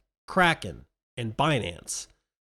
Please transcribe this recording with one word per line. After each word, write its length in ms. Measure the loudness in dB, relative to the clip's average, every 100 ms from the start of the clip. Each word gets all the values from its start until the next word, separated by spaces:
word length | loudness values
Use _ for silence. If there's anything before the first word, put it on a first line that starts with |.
| _ _ -4
Kraken, 560 | 2 4 4 -4 -12 -16 _ _ -8
and 200 | -6 0
Binance. 680 | 2 2 -2 -8 -10 -10 -12 _ _ _ _